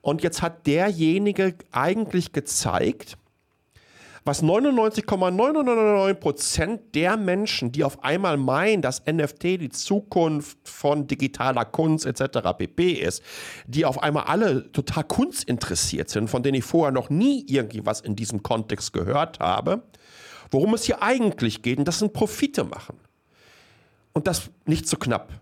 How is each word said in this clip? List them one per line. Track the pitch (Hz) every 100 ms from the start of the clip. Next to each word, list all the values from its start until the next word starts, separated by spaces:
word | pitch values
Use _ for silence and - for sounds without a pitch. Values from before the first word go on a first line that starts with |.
Und | - 156
jetzt | 170 165
hat | 170 165 -
derjenige | 147 190 175 160 180 208 196 190 175 -
eigentlich | 123 147 202 208 180 170
gezeigt, | - - - - 87 - - - - _ _ _ _ _ _ _ - - - -
was | 143
neunundneunzig | 156 196 285 254 220 220
Komma | - 196 185
neunundneunzig | 185 247 311 262 233 214 202 196 196
Prozent | - 143 - - 160 220 -
der | 147 175 220
Menschen, | 196 185 208 - 120
die | 131
auf | 143 -
einmal | 131 165 196 147
meinen, | 131 135 190 214
dass | 135 131
N | - 160
F | 147
T | - 175 185
die | 147
Zukunft | - - 202 202 180 165 151 147 - -
von | - 147 147 143
digitaler | 135 131 - 123 123 113
Kunst | - 160 156 139
et | 123
cetera | 135 117 92
pp. | 92 90 - 180
ist, | 165 82 - - - - - -
die | 127
auf | 160 131
einmal | 147 147
alle | - 170 220 135 -
total | - 131 -
kunstinteressiert | 156 - 285 - - 123 - 87 - 76 78
sind, | 110 107
von | 127
denen | 127
ich | 135
vorher | 117 165 151
noch | 131 120
nie | 143 247 277 -
irgendwie | 139 110 107
was | - 110
in | - 104
diesem | 110 113
Kontext | - 117 110 101 -
gehört | - 87 139 165 -
habe, | 87 98 160 202 - - _ - - - -
worum | 139 180
es | 226
hier | - -
eigentlich | 208 262 220 - 120 -
geht, | 117 131
und | 143
das | 165
sind | 214
Profite | 208 214 - 277 -
machen. | - - - - _ _ _ _ _ - _ _ _ _ _
Und | - 151
das | 165 - _
nicht | - 160 -
zu | -
knapp. | - 117 - -